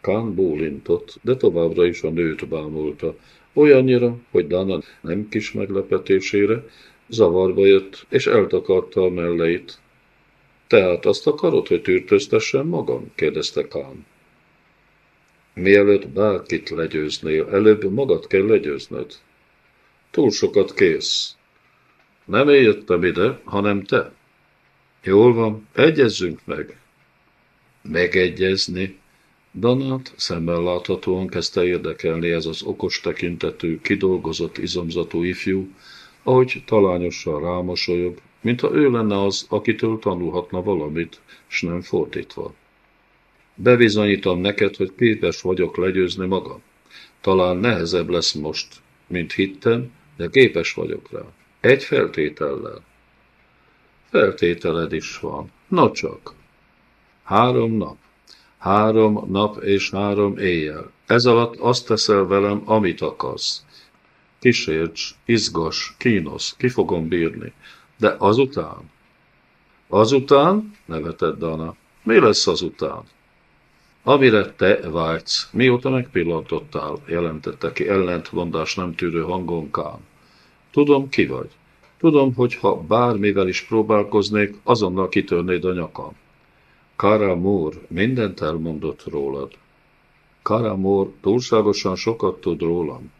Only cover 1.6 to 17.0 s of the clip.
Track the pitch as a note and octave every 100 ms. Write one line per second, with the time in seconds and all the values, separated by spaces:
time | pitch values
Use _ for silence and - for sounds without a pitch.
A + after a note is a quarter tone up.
1.6 | E2 E2+ F2 E2+ D#2+ E2 E2 D2+ - D#2+
2.6 | D2+ D#2 D2+ C#2+ - - _ _ _ -
3.6 | D3+ C3+ C3 B2 A#2+ A#2+ _ - D#2 F2+
4.6 | F#2+ F2 - - D#2+ F2+ G#2 A2 G#2+ G#2+
5.6 | G2+ G2 G2 F#2+ - F#2+ - G2+ G2+ A#2
6.6 | - _ - _ _ A2+ G2 F2+ F#2 F#2
7.6 | G2 G2 F#2+ - - C3 - A#2 F#2 F#2
8.6 | - F#2+ - - F#2 F2+ E2+ E2+ E2 F2+
9.6 | - - _ _ _ _ _ _ _ _
10.6 | _ A2+ F#2 F2 - G2+ - D3 F3 -
11.6 | - F2 - F2+ - G2+ - A2 - C3+
12.6 | D#3 E3+ - B1+ - - D#2 D#2 - -
13.6 | C#2 D2 C2+ C2+ D2+ _ _ _ _ _
14.6 | _ _ _ _ _ _ _ _ _ -
15.6 | F2+ G2+ G2+ G2+ - C#2 G#2+ F#2+ - -
16.6 | - - D#2+ D#2